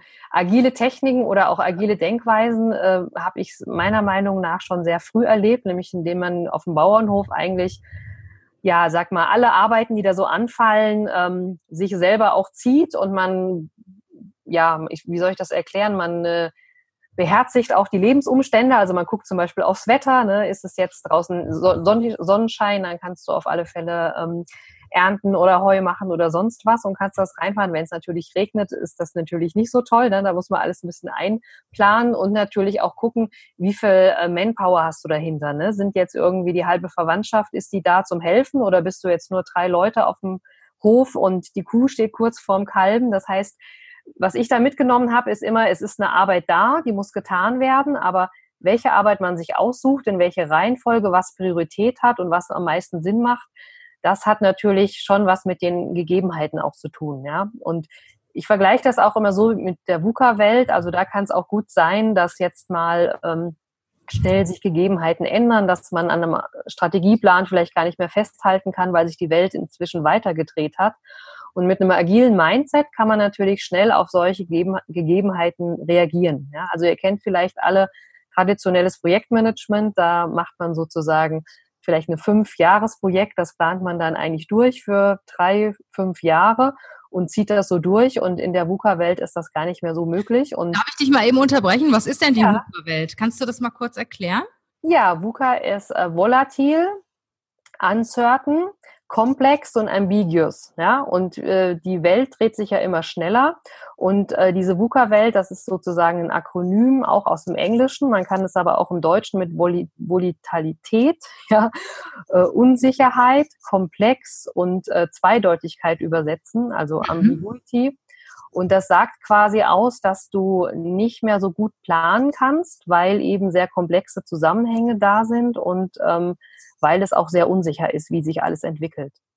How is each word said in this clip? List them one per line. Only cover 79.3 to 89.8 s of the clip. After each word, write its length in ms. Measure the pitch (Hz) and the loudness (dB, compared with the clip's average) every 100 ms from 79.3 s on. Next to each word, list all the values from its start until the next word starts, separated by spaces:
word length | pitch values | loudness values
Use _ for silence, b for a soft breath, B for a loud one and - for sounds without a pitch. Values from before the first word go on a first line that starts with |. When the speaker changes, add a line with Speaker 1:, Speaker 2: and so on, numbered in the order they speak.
| 226 220 220 - 208 214 202 | 0 0 -2 -4 -2 -2 0
Speaker 1:
Da 300 | 170 175 170 | 0 0 -2
macht 260 | - 170 - | -4 -6 -6
man 160 | 170 165 | -6 -6
sozusagen 720 | 160 165 156 156 160 160 160 b b _ | -6 -4 0 0 0 -4 -10 b b _
vielleicht 300 | - 160 160 | -2 -2 -2
ein 80 | 160 | -4
Fünf-Jahres-Projekt. 1160 | - 208 208 - 170 202 220 - 190 185 208 - | 0 2 0 0 2 2 0 -4 -2 0 -2 -4
Das 180 | 175 - | -6 -2
plant 260 | 165 185 | -4 -2
man 180 | 185 170 | -6 -4
dann 180 | 165 - | -4 -4
eigentlich 300 | 156 160 160 | -4 -6 -2
durch 360 | 208 247 247 | 2 2 0
für 380 | - 202 202 196 _ | -2 0 2 0 _
drei, 400 | - 180 202 214 202 _ | -2 0 2 0 -4 _
fünf 300 | - 190 175 | -6 -6 -2
Jahre 500 | 170 160 202 226 269 269 B B B | 2 4 4 4 0 -2 B B B
und 220 | 180 180 | -6 -4
zieht 180 | - 208 | -2 0
das 200 | 208 190 | 0 0
so 100 | 180 | 0
durch. 400 | 170 208 254 262 | 2 2 2 0
Und 220 | 185 175 | -2 -2
in 100 | 185 | -2
der 160 | 180 170 | -2 -2
vuca-Welt 540 | 190 214 175 170 180 | -2 0 0 0 -2
ist 160 | - - | -6 -10
das 160 | 165 | -8
gar 120 | 156 165 | -6 -6
nicht 160 | 180 | -6